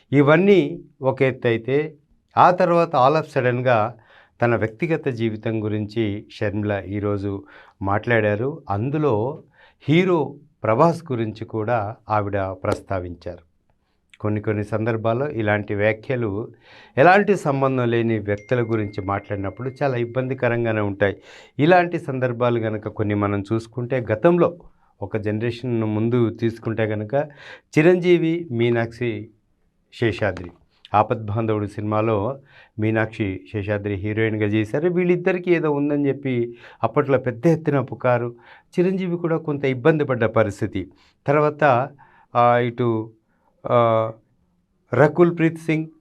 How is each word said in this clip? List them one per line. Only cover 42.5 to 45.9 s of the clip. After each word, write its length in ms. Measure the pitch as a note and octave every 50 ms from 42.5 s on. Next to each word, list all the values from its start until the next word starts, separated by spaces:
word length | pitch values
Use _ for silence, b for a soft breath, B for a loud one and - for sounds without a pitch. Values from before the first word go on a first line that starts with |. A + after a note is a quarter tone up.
| A#2+
ఇటు, 540 | A#2+ B2 A#2+ A#2 - B2 A#2+ A2+ A2 A2 A2+ - _ _ _ _ _ _ _ _ _ -
ఆ, 440 | - A#2+ A#2+ A#2 A2+ A2+ A2 A2+ A2+ A2+ - _ _ _ _ _ _ _ _ _ _ _ _ _ - -
రకుల్ 440 | A#2+ C#3+ D#3+ D#3 F3+ F3 E3+ E3+
ప్రీత్ 220 | E3+ D#3+ E3 E3 -
సింగ్, 280 | - - D#3 D#3 D#3+ D#3